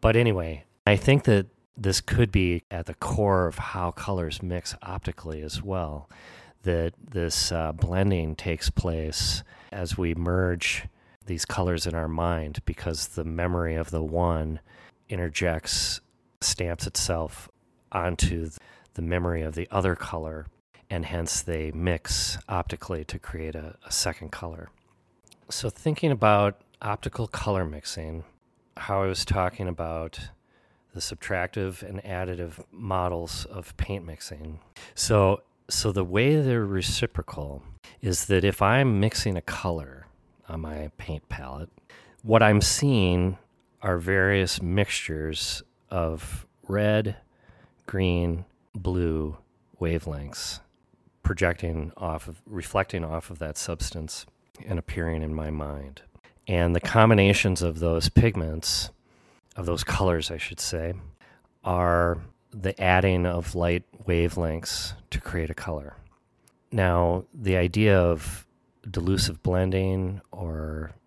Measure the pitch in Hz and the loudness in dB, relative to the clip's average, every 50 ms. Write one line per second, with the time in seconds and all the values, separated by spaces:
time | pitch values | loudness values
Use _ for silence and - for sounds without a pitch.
0 | - 113 113 113 120 117 104 92 85 82 80 76 - _ _ _ _ - 104 98 | 4 4 4 6 4 4 2 0 -2 -4 -6 -10 -12 _ _ _ _ 4 4 6
1 | - - 135 143 - - 113 101 95 - _ _ _ _ _ - 110 98 95 - | 6 6 6 6 6 6 4 4 4 0 _ _ _ _ _ -4 -2 0 0 0
2 | - - - 107 120 107 95 101 92 90 87 85 - _ - 87 85 - 82 _ | 0 0 2 2 2 4 4 2 2 4 2 0 -4 _ -10 -10 -8 -8 -8 _
3 | - - - - 107 101 98 92 90 85 78 - - - - 95 90 87 85 - | -6 -4 0 0 2 4 4 4 4 2 0 -4 -8 -8 -6 -4 -4 -4 -4 -6
4 | - - 101 92 85 78 73 - - 90 87 90 - - - - - 90 90 95 | -6 -4 -4 -2 -2 -4 -6 -6 -6 -6 -6 -6 -6 -8 -12 -12 -12 -10 -10 -8
5 | - - 87 - - 80 80 76 76 78 - - - 101 95 92 87 78 76 76 | -8 -8 -10 -8 -10 -10 -10 -8 -8 -8 -10 -10 -6 -4 -4 -4 -4 -4 -6 -10
6 | 71 _ - - - - - - - - _ _ _ 92 87 82 82 82 - _ | -12 _ -20 -20 -20 -20 -20 -20 -20 -20 _ _ _ 0 0 2 0 -2 -4 _
7 | - - 120 98 85 82 - - - - - 82 80 80 78 82 - 85 87 92 | -20 -8 -4 -2 -2 0 0 0 -2 0 0 -2 -2 -2 -2 -2 -2 0 2 2
8 | 98 101 98 87 80 78 80 - - - 82 78 - - - - - 92 85 80 | 2 4 4 2 0 -2 -4 -6 -4 -4 -4 -2 -2 -2 -2 0 -2 -2 -2 -2
9 | 80 78 78 - - - - - - _ - - - - - 101 90 82 - - | -4 -4 -4 -2 -2 -2 -2 -4 -6 _ -20 -20 -20 -16 -10 -8 -6 -4 -2 -2
10 | 90 85 82 82 85 87 90 92 92 90 87 85 - - - - - - _ _ | 0 -2 0 -2 0 0 2 2 2 2 0 0 -2 -2 -4 -4 -6 -10 _ _
11 | _ _ _ _ - - 92 82 - - - - 92 90 87 82 - 90 80 82 | _ _ _ _ -10 -8 -6 -6 -6 -6 -2 0 0 0 0 0 -2 -4 -4 -2
12 | 80 80 80 80 85 85 85 82 78 73 76 - - - - - - - 82 76 | -4 -2 -2 0 0 0 0 0 -4 -6 -8 -6 -6 -6 -6 -4 -4 -6 -4 -4
13 | - - - - 80 80 80 80 87 90 87 87 85 82 80 80 82 - 82 80 | -6 -8 -6 -8 -6 -6 -4 -2 -2 0 0 0 0 0 -2 -2 -4 -2 -2 -4
14 | 80 78 78 85 87 87 85 80 78 78 78 78 _ _ - - - - _ _ | -4 -2 0 2 2 2 2 0 -2 -4 -6 -8 _ _ -20 -20 -20 -20 _ _
15 | _ _ - 92 87 85 76 - 95 87 80 80 - - - - - - - - | _ _ -6 -4 -4 -4 -4 -2 0 0 0 -2 -4 -4 -4 -2 -2 -2 -4 -8
16 | _ _ _ _ _ _ _ _ - - - - 90 87 85 - - - - - | _ _ _ _ _ _ _ _ -2 -2 -2 -2 -2 -4 -4 -4 -6 -6 -4 -4
17 | - - 92 82 80 78 - - - - _ _ _ _ _ _ _ _ - 98 | -2 0 0 -2 -2 -4 -8 -14 -18 -20 _ _ _ _ _ _ _ _ -4 -2
18 | 85 87 87 - - 87 87 85 82 80 - - - - - - _ _ _ - | 0 0 0 2 0 0 2 0 -4 -6 -8 -14 -20 -20 -20 -20 _ _ _ -6
19 | 82 82 87 90 87 87 85 82 80 78 78 85 85 - - 98 90 95 87 - | -2 0 0 2 2 2 0 0 -2 -4 -4 -6 -8 -2 0 2 2 2 0 0
20 | - - - 85 80 78 80 78 76 - _ _ _ _ _ - _ _ - 87 | -4 -8 -8 -6 -6 -6 -8 -10 -12 -14 _ _ _ _ _ -20 _ _ -6 -6
21 | 82 78 85 87 82 82 - - - - 85 80 78 78 76 78 82 90 87 80 | -6 -4 -4 -4 -4 -2 -4 -6 -4 -4 -4 -2 -2 -4 -4 -2 0 0 0 0
22 | _ - - - - - - - - - 98 90 87 - - 85 - - 92 80 | _ -4 -2 -2 -2 -2 -4 -8 -8 -4 -4 -4 -2 -4 -6 -10 -8 -8 -8 -8
23 | 76 - - 90 - - - 85 80 80 78 80 78 80 82 - _ - - - | -6 -8 -10 -12 -10 -10 -10 -8 -8 -8 -8 -10 -12 -12 -16 -18 _ -6 -4 -2
24 | - 87 85 - - 78 - - - 85 80 82 82 82 _ _ _ _ _ _ | -2 -2 -4 -6 -10 -12 -12 -10 -10 -10 -10 -12 -14 -18 _ _ _ _ _ _
25 | _ _ _ _ _ _ - _ _ _ - - - 117 - - - 160 151 - | _ _ _ _ _ _ -20 _ _ _ -8 -6 -6 -6 -6 -2 -2 -2 -2 0
26 | - 160 135 110 110 107 104 104 104 101 101 _ _ _ _ _ - 107 101 101 | 2 0 2 4 6 6 6 6 4 2 0 _ _ _ _ _ -6 -6 -6 -4
27 | - - - - 117 107 - - - 107 101 95 92 80 76 73 - - - - | -6 -8 -6 -6 -8 -6 -6 -6 -2 0 0 0 0 -2 -4 -8 -10 -10 -10 -10
28 | 80 78 80 82 85 - _ _ _ _ _ _ _ _ _ - - - 101 98 | -10 -10 -10 -10 -12 -14 _ _ _ _ _ _ _ _ _ -14 -6 -2 -2 0
29 | 98 95 95 - - - - 98 92 90 - - 98 90 85 - 85 82 82 82 | 0 0 0 -2 -2 -2 0 0 0 0 -2 -4 -6 -6 -4 -6 -6 -6 -6 -6
30 | 80 80 - - - - - _ _ _ _ _ _ _ _ _ _ _ _ 92 | -8 -8 -10 -12 -16 -16 -16 _ _ _ _ _ _ _ _ _ _ _ _ -10
31 | - - - - - - 101 92 87 90 - 110 98 95 92 90 - 92 98 92 | -10 -10 -10 -10 -6 -4 -2 -2 -2 -2 -2 -4 -4 -4 -6 -8 -12 -10 -10 -10
32 | - 101 95 90 92 92 90 87 87 85 85 - - _ - 87 113 101 95 92 | -8 -6 -6 -4 -4 -4 -4 -6 -8 -10 -10 -14 -18 _ -16 -12 -6 -2 -2 0
33 | 90 90 87 85 85 82 - - - - - 101 87 - - - - - 101 98 | 0 0 -2 -4 -6 -6 -8 -10 -10 -10 -10 -12 -14 -14 -6 -6 -6 -4 -4 -8
34 | 85 82 80 - - - - 76 76 78 78 78 - _ _ - - - - - | -8 -12 -14 -14 -14 -14 -14 -12 -12 -12 -14 -14 -16 _ _ -20 -20 -18 -8 -6
35 | - - 117 104 98 92 98 - - _ _ _ _ - - - - 113 95 98 | 0 4 6 6 8 6 6 2 -2 _ _ _ _ -6 -4 -2 0 0 0 0
36 | 92 90 90 104 120 135 151 156 147 131 123 117 110 98 98 95 87 - - - | -2 0 2 2 4 4 4 4 4 2 2 0 0 0 -2 -2 0 0 0 0
37 | - 117 _ - - - - - 71 71 71 69 - - - - _ - - - | -2 -2 _ -4 -6 -6 -8 -10 -10 -10 -10 -12 -14 -16 -20 -20 _ -20 -20 -6
38 | - 104 90 82 - - 101 92 90 101 92 - 104 98 113 131 139 131 110 98 | -2 0 0 0 2 4 4 6 6 4 4 4 4 4 6 6 4 4 4 4
39 | 101 110 - - - 110 95 87 - - - - - 92 85 82 73 67 65 67 | 2 2 0 0 -2 -2 -2 -4 -4 -6 -10 -4 -4 -4 -4 -4 -6 -10 -14 -18
40 | - - _ _ _ _ _ _ _ - 82 80 80 78 78 76 76 76 - _ | -20 -20 _ _ _ _ _ _ _ -12 -10 -8 -8 -8 -8 -8 -10 -10 -12 _
41 | - - 80 76 _ _ - - 69 65 65 71 80 - _ - _ _ - - | -10 -8 -8 -8 _ _ -10 -10 -10 -12 -10 -12 -12 -12 _ -20 _ _ -20 -20
42 | - - _ _ - 110 110 113 110 107 104 104 104 - - - - 143 135 113 | -20 -20 _ _ 0 6 6 8 10 10 8 8 6 4 2 2 2 4 4 6
43 | 95 90 87 90 90 92 95 - _ _ _ _ _ _ _ _ - 104 90 87 | 4 4 4 4 4 2 0 -2 _ _ _ _ _ _ _ _ -2 -2 -2 0
44 | 82 90 98 98 92 95 101 98 95 90 - - - 85 90 101 101 - - - | 0 2 4 4 6 6 6 4 2 2 0 -2 -2 0 2 2 2 2 0 -6
45 | - - 80 78 78 78 78 - - - - - - _ _ _ _ _ - 92 | -4 -4 -6 -4 -4 -4 -4 -4 -4 -6 -6 -8 -10 _ _ _ _ _ -4 -2
46 | 85 82 80 80 - - - - - _ _ _ _ - 95 101 104 104 107 107 | -2 -2 -2 -4 -8 -8 -10 -10 -10 _ _ _ _ -4 0 2 2 4 4 2
47 | 110 104 98 - _ _ _ _ _ _ - _ _ _ _ _ _ - - 95 | 2 0 -4 -8 _ _ _ _ _ _ -20 _ _ _ _ _ _ -6 -2 2
48 | 95 90 87 87 85 87 85 85 90 _ _ _ _ _ _ 107 90 92 90 90 | 2 4 4 2 2 0 0 -2 -6 _ _ _ _ _ _ -6 -4 -2 0 0
49 | 87 85 80 78 78 76 76 78 _ _ _ _ _ _ _ _ 90 82 82 82 | 0 0 0 -2 -2 -4 -6 -10 _ _ _ _ _ _ _ _ -2 -2 -2 -2
50 | - 85 76 71 71 71 - - - - - - - _ _ _ _ _ _ _ | -4 -6 -8 -8 -10 -12 -10 -10 -8 -8 -10 -10 -14 _ _ _ _ _ _ _
51 | _ _ _ _ _ - 98 - 98 87 87 - - 85 80 80 78 78 - - | _ _ _ _ _ -2 2 4 4 2 2 2 -2 -2 -2 -2 -4 -6 -6 -6
52 | 98 87 78 80 - - 80 - _ - 107 92 80 - - 104 95 - - 92 | -6 -4 -4 -6 -8 -10 -16 -16 _ -12 -10 -10 -10 -2 0 0 0 0 -2 -4
53 | 82 78 80 82 82 - 90 82 82 78 76 - - - 85 82 - - - 85 | -4 -4 -4 -6 -8 -8 -10 -8 -8 -8 -6 -8 -6 -6 -4 -4 -6 -6 -6 -8
54 | 78 78 - - - - _ _ _ _ _ - - - 101 85 82 - - - | -8 -8 -10 -12 -14 -18 _ _ _ _ _ -18 -8 -4 -4 -4 -4 -4 -4 -4
55 | 85 82 82 80 78 78 78 78 78 78 78 76 76 73 73 71 69 69 69 - | -2 -2 -2 -2 -2 -4 -4 -4 -4 -4 -4 -4 -6 -6 -8 -10 -10 -14 -16 -20
56 | - - _ - _ - _ _ _ - 95 87 85 85 87 85 - - - 117 | -20 -20 _ -20 _ -20 _ _ _ 0 2 4 4 6 4 2 2 4 6 8
57 | 110 110 117 104 98 98 101 101 - 101 92 87 87 87 80 80 82 85 82 82 | 8 10 10 10 10 8 8 6 4 2 2 2 0 -2 -2 0 0 2 2 2
58 | 80 - - - 117 117 101 98 85 80 78 78 - - - - - - - _ | 2 6 6 6 6 6 4 0 -4 -4 -4 -4 -4 -2 -2 -2 -4 -6 -10 _
59 | _ _ _ _ _ _ _ _ _ _ _ - 90 85 85 80 - - 92 87 | _ _ _ _ _ _ _ _ _ _ _ -6 -2 -2 0 -2 0 -2 0 2
60 | 98 92 87 82 78 - 85 78 - - 92 - - - - 85 80 82 87 92 | 4 4 4 2 0 -4 -6 -6 -8 -8 -8 -6 -6 -4 -4 -2 -2 -4 -4 -6
61 | - - - _ _ - - _ _ _ _ _ _ 95 90 90 90 87 87 87 | -10 -16 -20 _ _ -20 -20 _ _ _ _ _ _ 0 2 4 4 6 6 6
62 | 87 85 85 80 85 - - _ _ _ - 107 92 95 98 - 98 92 90 92 | 4 4 2 -2 -6 -14 -20 _ _ _ -14 -4 -4 -4 -2 0 4 6 6 6
63 | 92 98 92 90 87 90 87 87 82 - - 87 85 85 87 87 - _ _ - | 6 6 4 4 2 2 0 -2 -4 -4 -2 0 2 2 2 0 -2 _ _ -12
64 | - - 90 85 82 85 - - 85 82 78 85 - - - - - - - - | -2 0 2 2 2 2 0 0 -2 -2 -2 -4 -6 -6 -6 -6 -6 -8 -10 -12
65 | - _ - - - - - 82 80 78 82 - - - 82 76 69 73 - - | -14 _ -8 -8 -8 -6 -6 -6 -4 -4 -8 -10 -8 -8 -8 -8 -8 -12 -16 -20
66 | - - _ _ _ _ _ _ _ - _ _ _ _ - 113 95 90 87 87 | -20 -20 _ _ _ _ _ _ _ -20 _ _ _ _ 0 2 4 4 4 4
67 | 87 85 87 90 90 _ _ 160 117 98 92 92 87 90 87 107 107 107 98 95 | 4 4 2 2 -2 _ _ -8 0 2 4 4 4 4 4 4 6 6 8 8
68 | 87 87 85 78 76 - - - - _ _ _ _ _ _ _ _ 107 92 98 | 6 6 4 2 -2 -8 -10 -10 -14 _ _ _ _ _ _ _ _ -8 -6 -4
69 | 85 87 98 95 - - 85 76 _ 92 90 90 92 95 92 95 95 95 95 95 | 0 2 2 2 2 0 -2 -2 _ 0 2 2 2 2 2 2 2 2 0 0
70 | 95 90 95 95 - _ - 92 95 82 80 78 78 78 78 78 78 78 80 - | 0 -2 -4 -6 -10 _ -12 -8 -6 -6 -6 -6 -6 -6 -6 -8 -8 -10 -12 -18
71 | _ | _